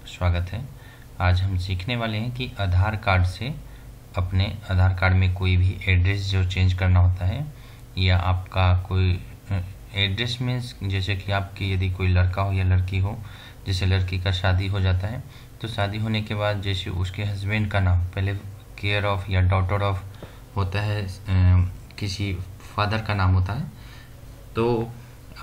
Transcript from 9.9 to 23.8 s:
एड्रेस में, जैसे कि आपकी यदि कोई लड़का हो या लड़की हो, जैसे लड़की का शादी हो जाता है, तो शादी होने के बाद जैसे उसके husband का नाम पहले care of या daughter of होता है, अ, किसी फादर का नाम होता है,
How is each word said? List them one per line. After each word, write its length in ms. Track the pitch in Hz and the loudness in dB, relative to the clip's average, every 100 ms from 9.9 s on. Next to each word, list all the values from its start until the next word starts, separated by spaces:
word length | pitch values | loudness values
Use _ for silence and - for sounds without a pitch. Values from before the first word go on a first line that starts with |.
| 98 | -2
एड्रेस 420 | 98 95 123 123 | -2 0 -4 -2
में, 200 | 123 123 123 - | -2 -2 -6 -6
जैसे 320 | 98 98 95 95 | -2 -2 -2 -2
कि 160 | - | 0
आपकी 420 | 98 92 - 98 | -2 -2 -4 -2
यदि 160 | 92 92 | 0 0
कोई 180 | 92 92 | 2 4
लड़का 340 | 90 90 98 | 4 4 2
हो 100 | 98 | 0
या 100 | 95 | 2
लड़की 340 | 92 92 92 95 | 4 2 2 0
हो, 200 | 98 120 - - - - 98 | -2 -4 -12 -16 -18 -12 -4
जैसे 180 | 92 92 | 0 2
लड़की 340 | 95 90 92 | 2 0 -2
का 120 | 98 | -2
शादी 360 | 92 95 92 98 | 0 2 2 0
हो 140 | 101 | 0
जाता 260 | 95 92 107 | 2 0 -2
है, 160 | 135 - - - - | -8 -12 -18 -20 -12
तो 60 | 113 | -8
शादी 300 | - 101 107 | -2 -2 -2
होने 240 | 110 107 | -2 -2
के 140 | 107 104 | -2 -2
बाद 260 | 104 104 | 0 0
जैसे 280 | 98 95 - | -2 -4 -4
उसके 340 | 90 92 - | -4 -4 -4
husband 480 | 104 98 98 110 101 | -4 -4 -2 0 0
का 80 | 101 | 2
नाम 200 | 90 87 | 4 4
पहले 340 | 90 98 98 101 - - - - | 2 -2 -2 -4 -8 -16 -18 -6
care 240 | 101 104 101 | 0 0 0
of 240 | 98 98 | -2 0
या 120 | 92 90 | 4 4
daughter 320 | 95 92 101 101 | 4 2 0 0
of 60 | 92 - - - - - 101 | -2 -6 -14 -16 -18 -8 -4
होता 260 | 95 104 | -2 -2
है, 240 | 104 104 95 | -2 -2 -4
अ, 40 | - 98 95 92 90 90 - - - | -8 0 6 8 6 4 -2 -14 -8
किसी 340 | 104 92 101 87 - - - - | -6 -4 -4 -4 -8 -12 -8 -2
फादर 260 | 104 110 | 0 0
का 120 | 107 | -2
नाम 200 | 101 92 | 2 4
होता 200 | 92 92 | 4 2
है, 180 | 123 190 - | -2 -6 -10